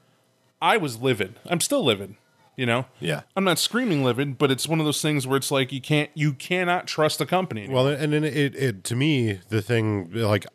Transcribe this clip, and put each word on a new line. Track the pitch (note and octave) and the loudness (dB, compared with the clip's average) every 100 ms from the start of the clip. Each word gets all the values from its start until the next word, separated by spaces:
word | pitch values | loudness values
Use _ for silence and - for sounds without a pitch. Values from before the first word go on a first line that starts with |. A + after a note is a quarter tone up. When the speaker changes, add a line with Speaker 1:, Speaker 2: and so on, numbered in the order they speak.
| _ _ _ _ _ _ | _ _ _ _ _ _
Speaker 1:
I | E3 A3 | 0 2
was | D3+ A2 | 0 -2
livid. | C3 A2+ F#2+ - - | 0 0 -2 -6 -6
I'm | F3 | -4
still | - C#4+ | 0 2
livid, | D#3 G2 G2 A2+ _ _ _ - | 2 2 -2 -14 _ _ _ -4
you | B2 | 0
know? | A#2+ - - | 0 -2 -6
Speaker 2:
Yeah. | E3 - - - | -4 -4 -4 -2
Speaker 1:
I'm | |
not | F#3+ E3 | 0 2
screaming | - A#3 B3+ D3 | 0 0 0 2
livid, | C3 A#2 C#3+ B2+ | 2 0 -2 0
but | C#3+ | 2
it's | C3 - | 2 0
one | D#3+ | 0
of | D3+ | 0
those | - | 0
things | D#3 D3 | 0 -2
where | B2+ C3+ | 0 -2
it's | - | 0
like, | C#3 C3 | -2 -2
you | C3+ | -4
can't, | - D3+ D3 | 0 0 0
you | D#3 D3+ | -2 -2
cannot | C3 - F3+ F3 F3+ - | -2 -4 -2 0 -2 -2
trust | - D3+ - | 0 0 0
the | D3 | 0
company | F3+ F#3 A2 | 0 0 -6
anymore. | G2 B2+ | -2 2
Speaker 2:
Well, | C3+ | 2
and | D3 D3+ | 2 0
then | D3+ | 0
it, | D3+ C3+ C#3 - | 0 0 0 0
it, | C3 F#2+ | -2 -2
to | - A#2+ | -4 0
me, | D3+ C#3 A2+ F#2+ - | 2 2 2 -2 -2
the | A2 | -2
thing, | G2 A#2 A2 G#2 E2 | 0 2 2 0 -2
like, | G#2+ A2 G#2 - | -2 2 2 0